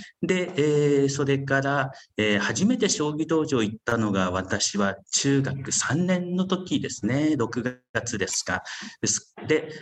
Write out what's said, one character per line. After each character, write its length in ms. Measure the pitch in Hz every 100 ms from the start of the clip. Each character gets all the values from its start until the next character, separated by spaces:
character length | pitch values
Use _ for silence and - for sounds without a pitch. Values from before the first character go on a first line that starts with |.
| - -
で、 280 | 165 185 180 180
え 40 | 151 147 147 143
ー、 40 | 139
そ 160 | 139 139
れ 120 | 139
か 220 | 139 139
ら、 300 | 139 143 135 - - -
え 220 | 107 101
ー、 0 |
初 260 | 101 143
め 140 | 202 247
て 100 | 190
将 220 | - 151
棋 160 | 151 156
道 180 | 160
場 180 | 156 131
行 120 | 107
っ 20 | 107
た 140 | - 117
の 140 | 107
が、 180 | 95 92
私 480 | 90 92 104 - 101
は 180 | 98 - -
中 300 | - 139 139
学 300 | 135 92 -
三 340 | - - 151 180
年 300 | 180 175 180
の 100 | 185
時 340 | 185 185 143
で 80 | -
す 160 | -
ね。 320 | 104 135 156 147
六 460 | 110 120 120 127 _
月 240 | 113 113 107
で 120 | 92
す 140 | -
か。 200 | - 90 - - - -
で 60 | 110
す。 260 | - - - -
で、 220 | 151 - -